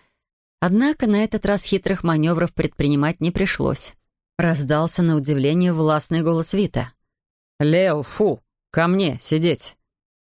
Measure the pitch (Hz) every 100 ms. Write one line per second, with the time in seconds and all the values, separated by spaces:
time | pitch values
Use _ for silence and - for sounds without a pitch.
0 | _ _ _ _ _ - 175 208 285 311
1 | 226 208 220 214 - 202 - 190 196 185
2 | 170 156 160 165 170 - 147 - 143 143
3 | 151 - 165 175 190 - 139 127 - -
4 | _ _ _ - 170 151 135 151 165 -
5 | 170 151 139 143 139 170 180 160 156 151
6 | - 165 160 165 160 190 196 127 120 _
7 | _ _ _ _ _ - 147 170 190 151
8 | 135 - 208 123 _ _ _ 160 170 190
9 | 175 - - 160 170 131 - _ _ _
10 | _ _